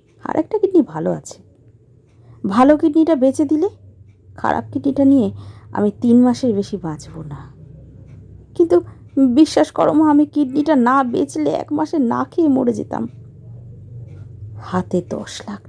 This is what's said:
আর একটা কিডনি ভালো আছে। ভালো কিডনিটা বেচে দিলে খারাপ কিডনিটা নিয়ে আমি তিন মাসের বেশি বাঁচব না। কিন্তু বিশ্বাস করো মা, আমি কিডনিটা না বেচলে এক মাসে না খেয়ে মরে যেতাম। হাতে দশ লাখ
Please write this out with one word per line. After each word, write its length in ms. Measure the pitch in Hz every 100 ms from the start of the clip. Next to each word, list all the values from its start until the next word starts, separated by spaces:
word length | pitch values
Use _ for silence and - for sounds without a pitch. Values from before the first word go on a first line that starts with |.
| _ _
আর 120 | - -
একটা 220 | 320 427
কিডনি 240 | 392 349
ভালো 280 | 247 156 170
আছে। 320 | 165 - - _ _ _ _ _ _ _ _ - - 202
ভালো 300 | 196 262 302
কিডনিটা 400 | 320 311 320 320
বেচে 280 | 262 269
দিলে 240 | 294 302 381 - - - - _ - -
খারাপ 280 | - - -
কিডনিটা 320 | 285 277 269
নিয়ে 280 | 277 277 202 - - - -
আমি 180 | - 208 -
তিন 220 | 240 240
মাসের 320 | 247 240 254
বেশি 220 | 202 196 190
বাঁচব 460 | 175 151 - 160
না। 300 | 156 139 131 - - - - - - - - - -
কিন্তু 260 | - 339 349 - - - - 269
বিশ্বাস 360 | 240 311 - 302
করো 220 | - 330
মা, 180 | 311 311
আমি 160 | 294 294
কিডনিটা 500 | 294 277 269 294 294
না 280 | 240 269
বেচলে 460 | 254 233 285 311 294
এক 220 | - -
মাসে 260 | 302 311 330
না 260 | 240 247
খেয়ে 240 | 262 - 320
মরে 240 | 262 247
যেতাম। 360 | 208 - - 233 - - - - - - - - - - - - - - -
হাতে 460 | - 185 180 185 -
দশ 320 | - - - -
লাখ 120 | 202